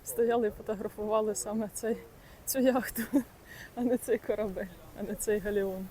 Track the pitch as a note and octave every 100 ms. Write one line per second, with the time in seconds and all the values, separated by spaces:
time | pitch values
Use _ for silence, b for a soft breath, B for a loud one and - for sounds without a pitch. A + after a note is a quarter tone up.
0 | - - A#3 A#3 A3 G#3 - G3+ G#3+ -
1 | G#3+ A3 A3 G3+ A3 G#3+ G#3+ - A3 A3+
2 | - - B B - C4+ B3+ B3 G#3+ -
3 | A3+ C#4 A#3+ - B B B - B3 A#3+
4 | - A3 - G#3+ G#3+ F#3 F#3+ - - -
5 | G3+ G#3 - G#3 G3+ G#3 G3 F#3 F#3+